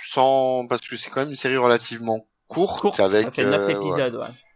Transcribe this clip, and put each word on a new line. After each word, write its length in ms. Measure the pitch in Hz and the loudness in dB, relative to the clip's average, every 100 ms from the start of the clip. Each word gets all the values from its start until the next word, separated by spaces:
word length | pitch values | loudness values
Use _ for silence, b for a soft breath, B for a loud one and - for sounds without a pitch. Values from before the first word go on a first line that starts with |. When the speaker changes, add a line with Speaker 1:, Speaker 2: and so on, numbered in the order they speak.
| - | -4
Speaker 1:
sans, 600 | - 131 135 131 127 123 | 2 4 4 2 0 -2
parce 120 | 120 | -4
que 140 | - 113 | -4 -12
c'est 140 | - | -6
quand 100 | 131 | -4
même 100 | 147 | -4
une 60 | 139 | -4
série 200 | 131 131 | -2 2
relativement 720 | 123 117 - 117 117 113 - _ _ | 4 4 2 -6 -4 -6 -8 _ _
courte, 320 | 160 196 - | -2 0 0
Speaker 2:
Courte, 200 | 208 196 | -2 2
Speaker 1:
avec, 260 | 196 190 117 | 4 4 2
Speaker 2:
ça 40 | |
fait 140 | - | 0
neuf 180 | 101 101 | 0 2
Speaker 1:
euh, 40 | 101 | 0
ouais. 200 | 101 98 | -2 -2
Speaker 2:
épisodes, 280 | 92 127 117 | -2 -2 -4
ouais. 100 | 120 123 _ | -10 -14 _